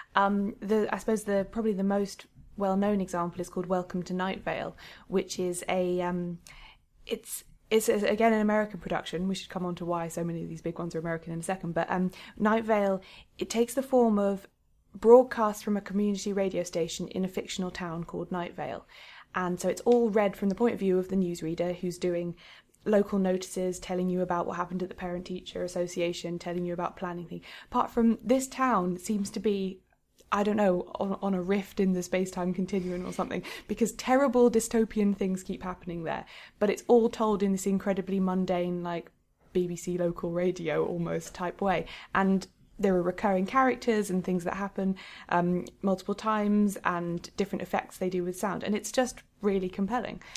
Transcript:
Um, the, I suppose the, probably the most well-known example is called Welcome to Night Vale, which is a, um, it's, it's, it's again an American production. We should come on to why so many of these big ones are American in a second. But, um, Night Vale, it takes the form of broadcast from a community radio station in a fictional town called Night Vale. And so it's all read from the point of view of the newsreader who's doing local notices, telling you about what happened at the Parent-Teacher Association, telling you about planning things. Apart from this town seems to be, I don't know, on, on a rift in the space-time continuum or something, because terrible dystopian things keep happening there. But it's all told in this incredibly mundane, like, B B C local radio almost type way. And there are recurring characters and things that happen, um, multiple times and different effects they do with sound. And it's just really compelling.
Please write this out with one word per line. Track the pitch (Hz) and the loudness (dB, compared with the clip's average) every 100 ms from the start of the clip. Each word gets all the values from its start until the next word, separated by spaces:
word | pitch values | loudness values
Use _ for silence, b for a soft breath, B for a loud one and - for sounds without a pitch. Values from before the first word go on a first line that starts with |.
| B 196 | B 2
Um, | 196 202 202 - | 2 2 -2 -4
the, | 196 214 208 | 0 0 2
I | 196 | -2
suppose | - 220 | -2 -2
the, | 208 196 196 | 0 -2 -2
probably | 226 220 | -2 -2
the | 190 | 0
most | 196 202 196 - - - - - | 0 0 -2 -8 -20 -20 -16 -4
well-known | 196 190 202 208 | 0 2 2 2
example | 185 175 170 175 | 0 -2 -4 -4
is | 175 | -8
called | - 175 | -4 -2
Welcome | 185 180 180 | -2 -2 -4
to | 175 | -4
Night | 180 190 - | -2 -2 -4
Vale, | - 160 165 - B B B | -4 -4 -6 -10 B B B
which | 190 - - | -2 -2 -4
is | 180 175 - | -4 -4 -2
a, | 185 180 180 | 0 0 0
um, | 180 180 175 170 - B B B _ _ - | 0 -2 -4 -8 -14 B B B _ _ -8
it's, | 220 - - - - - | -8 -8 -14 -14 -16 0
it's, | 220 220 | 2 4
it's | 214 | 2
again | 202 214 226 | 2 4 4
an | 220 | 6
American | 214 214 214 180 | 4 2 0 -4
production. | - 170 - 165 190 | -4 -4 -4 -4 -2
We | 185 | -4
should | - | -6
come | 185 | -6
on | 180 175 | -4 -4
to | |
why | 170 175 165 | -4 -2 -4
so | 170 | -4
many | 170 165 | -4 -4
of | 165 | -6
these | 165 | -8
big | 165 165 | -6 -6
ones | 170 165 | -6 -4
are | |
American | 165 165 170 | -4 -4 -6
in | 165 | -8
a | |
second. | 170 190 170 | -4 -4 -4
But, | 170 - | -2 0
um, | 185 185 B B B | 0 0 B B B
Night | 214 226 | 2 2
Vale, | 220 214 202 190 B B B - | 2 2 2 0 B B B -10
it | 185 | -4
takes | 226 233 | 0 0
the | - | 0
form | 262 254 233 208 | 2 4 6 4
of | 202 196 - _ _ _ _ | 2 0 -6 _ _ _ _
broadcast | 196 220 240 254 240 214 202 | 2 10 10 10 4 0 0
from | - 202 | -2 -2
a | |
community | 196 196 208 196 202 | -2 0 0 0 -2
radio | 202 190 180 | 0 0 0
station | 170 175 165 - 170 | -2 -2 -2 -4 -6
in | - | -4
a | 185 | -4
fictional | - - - 185 | -4 -6 -6 -6
town | - 175 165 | -6 -8 -8
called | 170 - 175 | -8 -8 -6
Night | 185 175 | -6 -6
Vale. | - 139 110 - B B B B | -8 -8 -10 -12 B B B B
And | 185 180 180 | -4 -2 -2
so | 185 | -2
it's | - - | 0 4
all | 240 233 | 6 6
read | 208 202 190 | 4 2 0
from | 202 | -2
the | |
point | 196 233 | 2 0
of | 180 | 2
view | 190 185 | 2 2
of | 185 | 2
the | 190 | 0
newsreader | 175 170 160 170 175 | 0 -2 -4 -2 -2
who's | 175 180 170 | -2 -4 -2
doing | 180 175 175 170 B B B _ | -2 -2 -4 -8 B B B _
local | - 208 202 202 | 2 4 4 2
notices, | 185 185 185 - 185 180 | 2 0 -2 -4 -4 -4
telling | - 180 185 | -4 -2 0
you | 180 | 0
about | 180 175 - | 0 -2 -2
what | 175 | -4
happened | 175 180 | -4 -4
at | 180 | -6
the | |
Parent-Teacher | - 180 180 180 185 - 180 | -6 -8 -8 -8 -10 -8 -6
Association, | 180 180 175 185 170 175 175 175 | -4 -4 -4 -2 -2 -2 -6 -6
telling | 180 175 175 | -6 -4 -4
you | |
about | 175 175 - | -2 -4 -4
planning | 180 175 170 | -8 -8 -10
things. | 175 B B B | -14 B B B
Apart | 247 - | 0 0
from | - 226 220 | 4 4 4
this | 214 262 262 | 4 2 2
town | - 262 214 180 180 | -2 2 2 2 -2
seems | - 214 196 | -2 -2 -2
to | 214 | -2
be, | 214 202 190 190 _ _ _ _ - | 0 0 -2 -6 _ _ _ _ -4
I | 202 | 0
don't | 208 208 | 2 4
know, | 202 180 - - | 4 4 0 -4
on, | 196 190 | -4 -2
on | 196 | 0
a | 185 | 0
rift | 180 202 190 - | 2 0 -2 0
in | 190 | 2
the | 180 | 2
space-time | 180 185 185 185 180 | 0 -2 -2 -2 -2
continuum | 180 180 196 180 180 180 | -2 -2 -2 -2 -4 -6
or | |
something, | 175 185 - - B B | -4 -4 -4 -8 B B
because | 208 226 | 0 0
terrible | - - 262 277 247 240 | 0 2 4 4 6 6
dystopian | 233 - 233 226 214 202 196 | 4 2 0 0 2 2 2
things | 196 185 | -2 -4
keep | - 185 | -6 -8
happening | 185 180 175 170 | -8 -10 -10 -8
there. | 156 - - B B B | -6 -6 -8 B B B
But | 202 | 0
it's | - - | 0 6
all | 240 226 | 6 6
told | - 220 202 | 2 0 2
in | 202 | 2
this | 190 202 | 0 0
incredibly | 196 202 196 185 196 | 0 0 -2 0 0
mundane, | 185 185 185 180 175 175 | 0 0 0 0 0 -4
like, | 175 170 - _ _ _ _ | -4 -6 -8 _ _ _ _
B | 185 175 | -2 -2
B | 170 | -4
C | - 180 | -4 0
local | 175 170 175 | 0 -2 -4
radio | 170 180 180 160 160 | 0 0 0 -2 0
almost | 160 175 165 165 - | 0 -2 -2 -4 -6
type | - 180 - | -8 -6 -2
way. | 196 170 165 B B | 0 0 -2 B B
And | - 196 190 - _ - - | 2 4 2 0 _ -20 0
there | 196 185 | 2 4
are | |
recurring | 175 180 214 190 190 | 2 0 2 2 2
characters | 269 262 240 - 214 208 | 4 4 2 0 0 2
and | 185 | 0
things | 180 185 | 0 0
that | 170 | 0
happen, | 190 196 - 190 190 B B B | -4 -4 -2 -2 -2 B B B
um, | 175 175 180 - - | 2 2 0 -2 -4
multiple | 196 190 - | 0 0 -2
times | 202 220 214 208 208 208 190 | -4 0 0 4 4 4 2
and | - 175 175 175 - - | -2 -2 -2 -6 -6 -4
different | 190 196 | -2 -4
effects | 180 - - - | -2 -4 -4 -6
they | 185 | -4
do | 185 | -2
with | 175 185 | -4 -4
sound. | 208 170 | -4 -4
And | - | -2
it's | 208 - | -4 -2
just | - 247 - - _ | 0 0 -2 -20 _
really | 202 196 185 | -2 0 -2
compelling. | - 196 247 196 - B | -4 -2 -2 -4 -10 B